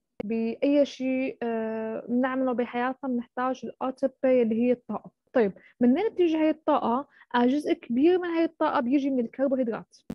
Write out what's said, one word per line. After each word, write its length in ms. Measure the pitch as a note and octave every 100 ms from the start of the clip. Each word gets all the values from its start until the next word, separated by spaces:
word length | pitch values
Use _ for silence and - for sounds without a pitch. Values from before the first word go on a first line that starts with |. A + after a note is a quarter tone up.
| _ -
بأي 640 | G#3 A3+ A3+ - C#4+ C#4+ C4+
شيء، 520 | - C4 C4 C4 -
آه، 640 | A#3 A3+ A3 A3 A3 A3 -
بنعمله 440 | A#3+ B3+ C4 B3+
بحياتنا 580 | A#3 A#3+ A#3+ B3+ C4 C4+
بنحتاج 500 | A#3+ - - B3+ B3
الأي 280 | A3 - B3+
تي 160 | C4 C4 -
بي 200 | C4 B3+
اللي 200 | A3+ A3+
هي 100 | B3
الطاقة. 380 | B3 - G#3 - _ _
طيب، 200 | C4 G3+ - - _
منين 280 | B3 C#4+ A4+
بتيجي 280 | G4+ F4 D#4+
هاي 140 | D#4
الطاقة؟ 580 | D#4 - C#4 A3 B3 C#4+ _ -
آه، 120 | B3 B3
جزء 260 | D4 D#4
كبير 460 | D#4+ - A#3+ E4 F4+
من 100 | F4
هاي 160 | E4
الطاقة 360 | E4 - D#4 C#4+
بيجي 300 | A#3+ C#4+ C#4
من 140 | C4
الكربوهيدرات. 720 | A3+ - C4+ C4 A#3+ G#3 - _ -